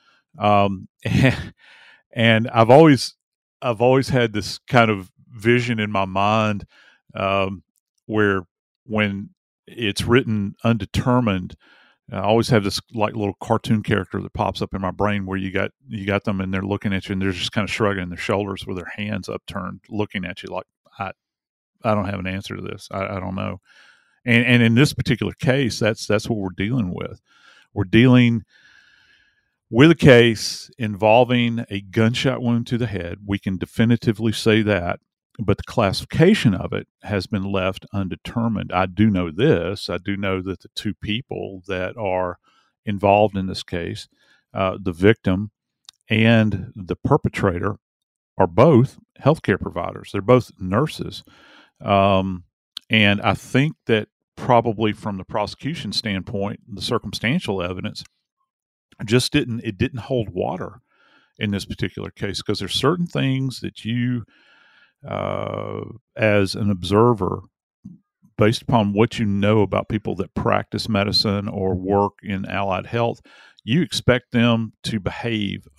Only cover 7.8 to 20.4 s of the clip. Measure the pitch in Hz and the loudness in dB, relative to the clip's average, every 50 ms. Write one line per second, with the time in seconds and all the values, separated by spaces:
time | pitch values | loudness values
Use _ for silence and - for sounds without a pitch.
7.8 | _ _ _ _ _ - 107 107 104 101 98 95 90 _ _ _ _ _ _ _ | _ _ _ _ _ -4 0 2 2 2 2 0 -4 _ _ _ _ _ _ _
8.8 | _ - 107 107 107 101 98 98 104 - _ _ _ _ _ _ _ - - - | _ -6 -2 0 0 0 0 -4 -8 -10 _ _ _ _ _ _ _ -18 -10 -4
9.8 | 117 101 98 - - 113 120 135 131 117 110 107 98 101 - _ - 117 113 107 | -4 -4 -2 -2 0 2 2 2 2 2 -2 -2 -4 -4 -6 _ -2 0 0 0
10.8 | 98 - - - - 127 123 127 123 110 95 92 90 - - _ _ _ _ _ | -2 -6 -4 -4 0 0 0 2 2 0 -2 -2 -4 -8 -14 _ _ _ _ _
11.8 | _ _ _ _ _ - - 98 95 101 110 117 113 - 127 107 98 98 - - | _ _ _ _ _ -12 -8 -4 0 2 2 2 4 4 2 2 2 0 -4 -6
12.8 | - _ 117 113 104 107 104 110 104 98 92 - - - 117 107 - - 113 107 | -10 _ -4 -2 -2 -2 -2 -2 -4 -4 -6 -6 -2 -2 -2 -2 0 0 -2 -2
13.8 | 101 - 107 101 92 - - 98 95 95 - - 107 98 95 - 107 - - 95 | 0 0 0 0 0 -4 -6 -8 -8 -8 -4 -4 -2 -2 -2 -4 -8 -6 -6 -6
14.8 | 95 92 87 85 98 104 101 101 95 92 98 95 95 95 90 95 98 101 _ _ | -6 -6 -4 -2 -2 0 0 -2 -4 -6 -6 -6 -6 -4 -4 -4 -4 -4 _ _
15.8 | _ - 120 107 95 101 98 101 - 113 101 95 95 95 95 95 98 98 101 101 | _ -12 -10 -8 -4 -2 -2 -2 -2 -2 -4 -4 -4 -4 -4 -4 -4 -4 -4 -4
16.8 | - 107 98 95 - - 101 95 95 98 92 90 - - - 117 101 92 - - | -4 -4 -4 -4 -4 -4 -4 -2 -2 -2 -4 -4 -6 -6 -4 -4 -4 -4 -2 0
17.8 | 113 101 101 95 90 90 90 - - - 104 98 104 98 98 92 - - 98 92 | 0 0 0 -2 -6 -8 -10 -10 -4 -2 -2 -2 -2 -4 -6 -10 -10 -10 -10 -10
18.8 | 85 - - - 104 107 107 101 92 - - - _ - - 101 90 90 95 95 | -10 -12 -10 -10 -8 -6 -6 -8 -8 -8 -10 -12 _ -10 -12 -10 -10 -10 -12 -14
19.8 | _ - 110 104 104 - - 104 90 90 92 - | _ -10 -6 -6 -6 -6 -6 -10 -10 -10 -12 -12